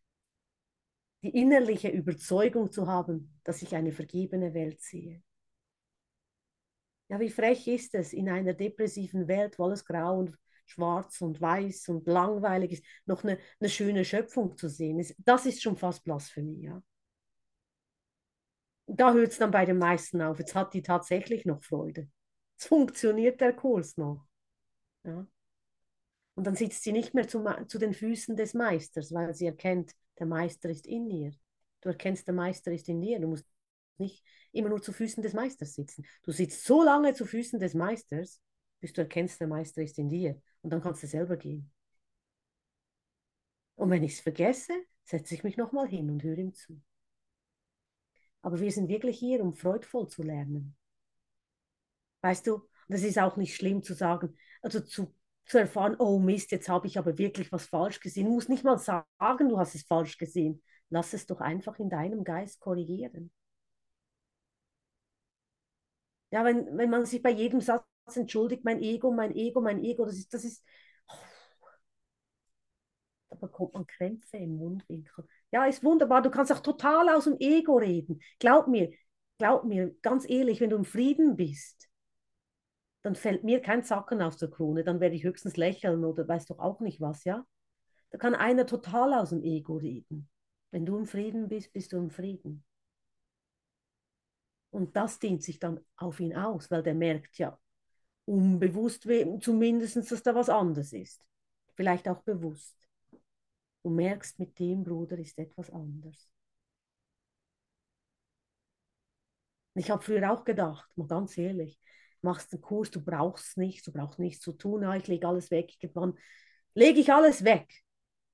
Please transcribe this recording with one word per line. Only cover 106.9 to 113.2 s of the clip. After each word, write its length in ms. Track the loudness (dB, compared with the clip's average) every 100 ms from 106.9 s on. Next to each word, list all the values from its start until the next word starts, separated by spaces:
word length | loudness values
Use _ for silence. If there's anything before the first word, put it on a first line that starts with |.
| _ _ _ _ _ _ _ _ _ _ _ _ _ _ _ _ _ _ _ _ _ _ _ _ _ _ _ _
Ich 160 | -6 -2
hab 140 | -2
früher 280 | 0 0 2
auch 120 | 0
gedacht, 460 | 0 0 -2 -4 -12 -10
mal 120 | -4
ganz 300 | -4 -4 -4
ehrlich, 420 | -4 -4 -8 -12 _ _ _ _
machst 320 | -4 -4 -8
einen 80 | -14
Kurs, 300 | -4 -4 -2
du 120 | -6
brauchst 540 | -4 -2